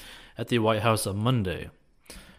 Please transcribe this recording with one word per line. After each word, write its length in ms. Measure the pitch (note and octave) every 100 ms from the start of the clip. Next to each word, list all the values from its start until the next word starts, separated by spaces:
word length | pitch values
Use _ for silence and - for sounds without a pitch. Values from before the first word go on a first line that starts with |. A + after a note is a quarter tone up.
| - - - -
at 120 | A#2
the 100 | A#2+
White 240 | A2 A2
House 240 | A2+ G#2+ G#2
on 100 | G2
Monday. 540 | A2+ B2 F#2 D#2 - - _ _ - - -